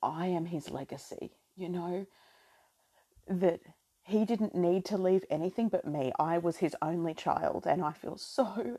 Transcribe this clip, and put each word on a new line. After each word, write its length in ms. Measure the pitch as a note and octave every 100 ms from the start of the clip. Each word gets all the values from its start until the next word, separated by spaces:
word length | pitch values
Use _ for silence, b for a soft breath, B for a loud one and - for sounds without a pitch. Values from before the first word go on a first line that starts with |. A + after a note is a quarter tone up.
I 240 | B2 D#3+ F#3
am 180 | F3
his 260 | E3+ E3 -
legacy, 640 | C#3 C#3 C#3 - - - - _ -
you 140 | F3+
know, 360 | F3 F3 F3+ G3 b b b b b b b b b b _ -
that 340 | F3+ F3+ E3+ - - _ _
he 200 | - G#3+
didn't 300 | A3 G#3+ G#3+
need 300 | F3+ F3 F#3
to 140 | - G3+
leave 260 | F#3 F#3+ -
anything 380 | D3+ F3+ A#3+ A3+
but 180 | F3+ D3+
me. 260 | D3 C3 -
I 200 | D#3 E3+
was 200 | E3+ E3
his 180 | D#3+ -
only 320 | D#3 E3+ E3
child, 520 | D#3+ - - - - -
and 160 | E3
I 100 | D3+
feel 260 | - - -
so, 580 | - - G#3+ G3+ A#3+